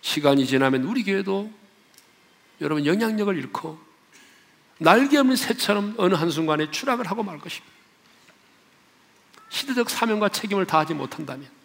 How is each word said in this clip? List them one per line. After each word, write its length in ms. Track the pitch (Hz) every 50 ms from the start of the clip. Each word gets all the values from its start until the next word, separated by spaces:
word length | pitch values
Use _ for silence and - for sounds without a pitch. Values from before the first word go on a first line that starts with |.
시간이 440 | - - - 156 147 143 139 139 135
지나면 380 | 123 131 135 135 135 135 131 131
우리 180 | 165 233 277
교회도 480 | 214 190 196 196 196 196 190 196 208 220 220 - _ _ _ _ _ _ _ - _ _ _ _ _ _ _ _ _ _ _ _
여러분 260 | 156 147 156 151 147
영향력을 500 | 147 175 208 233 220 220 214 208 202 190
잃고 440 | 156 131 - - - - 160 156 160 - _ _ _ _ _ _ - - - _ _ _ _ _ _ _ _ _ _
날개 380 | - 165 185 233 269 277 285
없는 200 | 294 269 262 262
새처럼 580 | - - - - - - - 208 208 202 208 214
어느 180 | - 185 180 190
한순간에 560 | 156 156 170 147 151 160 156 151 151 156 156
추락을 380 | - - - 277 254 233 247 165
하고 140 | 190 226
말 160 | 220 196 170 147
것입니다. 340 | - 165 - - - - _ _ _ _ _ _ _ _ _ _ _ _ _ _ _ _ _ _ _ _ _ _ _ _ _ _ _ _ _ _ _ _ - - - -
시대적 420 | - - - 277 254 247 240 -
사명과 380 | - - 226 226 214 214 214 196
책임을 380 | - - - 208 202 196 185
다하지 280 | 185 - 156 156 156 165
못한다면. 540 | 147 139 123 - - 156 139 131 131 143 - - _